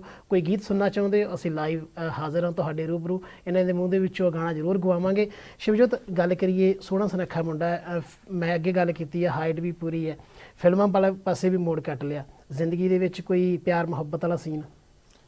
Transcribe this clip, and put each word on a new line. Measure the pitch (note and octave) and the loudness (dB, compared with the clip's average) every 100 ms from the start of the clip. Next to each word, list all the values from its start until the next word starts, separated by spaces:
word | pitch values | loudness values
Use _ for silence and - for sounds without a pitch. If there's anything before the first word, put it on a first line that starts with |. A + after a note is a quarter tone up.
| F#3+ - - | -4 -18 0
ਕੋਈ | F#3 | 0
ਗੀਤ | D#3+ G3+ | 2 0
ਸੁਣਨਾ | - G3 G3+ | 0 0 0
ਚਾਹੁੰਦੇ | G3+ G3+ G#3 G#3 | 2 2 2 0
ਹੋ, | F3 | -2
ਅਸੀਂ | E3+ | -4
ਲਾਈਵ, | D#3 D#3 E3 D#3 | -2 -2 -4 -6
ਅਹ, | - D#3+ D3 | -8 -6 -4
ਹਾਜ਼ਰ | D3+ E3 F3 | -4 -2 -2
ਹਾਂ | |
ਤੁਹਾਡੇ | E3+ D#3+ D#3 D#3+ | -2 -4 -4 -4
ਰੂਬਰੂ। | E3+ E3 F#3 - - F#3 | -4 -2 -4 -6 -12 -2
ਇਹਨਾਂ | F#3 F3+ | 0 2
ਦੇ | |
ਮੂੰਹ | F3+ F3+ | 0 0
ਦੇ | F#3+ | 2
ਵਿੱਚੋਂ | F#3 - F3+ | 0 0 0
ਗਾਣਾ | D#3+ E3 | 0 -2
ਜ਼ਰੂਰ | D#3 E3 G3 | -2 0 0
ਗਵਾਵਾਂਗੇ। | F#3 F3 F#3 G3 G#3 - - - | 2 2 2 0 0 -4 -20 -6
ਸ਼ਿਵਜੋਤ, | - G#3+ B3 A#3+ - F3+ | 0 4 4 2 -2 0
ਗੱਲ | F3 F3+ | 2 2
ਕਰੀਏ, | F#3+ F#3 F#3+ F#3+ | 2 4 4 2
ਸੋਹਣਾ | - F#3+ G3+ | -2 -2 0
ਸੁਨੱਖਾ | F#3 F3 E3+ | -2 -4 -2
ਮੁੰਡਾ | E3 D#3 E3+ | -4 -2 -2
ਹੈ। | - E3+ F3 | -2 -4 -6
ਅਹ, | - - - | -6 -12 -8
ਮੈਂ | F#3 E3+ F3 | -2 0 0
ਅੱਗੇ | E3+ | 2
ਗੱਲ | F3+ E3+ | 2 2
ਕੀਤੀ | E3 D3+ F3 F3 | 0 -4 0 0
ਹੈ, | |
ਹਾਈਟ | C#3+ D#3+ D#3+ | 0 -2 -2
ਵੀ | E3+ | -4
ਪੂਰੀ | E3+ E3 E3 D#3+ | -4 -4 -2 -4
ਹੈ, | - - - - - | -6 -12 -20 -20 2
ਫਿਲਮਾਂ | F3 F#3 G3+ | 4 6 4
ਵਾਲੇ | F#3+ F#3+ | 4 2
ਪਾਸੇ | F#3+ F#3+ F3 F#3 | 2 -2 0 2
ਵੀ | F#3 | 2
ਮੋੜ | E3+ D#3+ | 0 -2
ਕੱਟ | D#3+ C3+ | -4 -6
ਲਿਆ। | C#3+ D3 C3+ - - | -6 -6 -10 -18 -12
ਜ਼ਿੰਦਗੀ | C3+ E3 F3 F#3 | -4 -2 0 2
ਦੇ | F#3 | 4
ਵਿੱਚ | F#3 F3+ | 2 -2
ਕੋਈ | - F#3 F3+ E3+ | -2 2 2 2
ਪਿਆਰ | F3+ E3+ E3 | 2 0 0
ਮੁਹੱਬਤ | D3 D3+ D#3 E3+ | -4 -4 -4 -2
ਵਾਲਾ | E3+ | -2
ਸੀਨ? | D#3+ D#3 C#3+ - _ _ _ - | -4 -8 -8 -16 _ _ _ -20